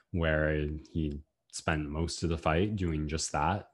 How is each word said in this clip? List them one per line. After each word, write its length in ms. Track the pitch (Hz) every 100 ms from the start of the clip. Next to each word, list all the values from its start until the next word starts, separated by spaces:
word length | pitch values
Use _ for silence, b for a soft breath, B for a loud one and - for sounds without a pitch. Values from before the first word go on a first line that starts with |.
| B
where 540 | 90 80 78 78 76 73 78 -
he 300 | 82 76 73 - _ _
spent 380 | - - 78 73
most 320 | 76 80 -
of 80 | 85
the 80 | 80
fight 360 | 80 80 104
doing 320 | 104 87 78 76
just 260 | 80 -
that, 360 | 73 76 101 -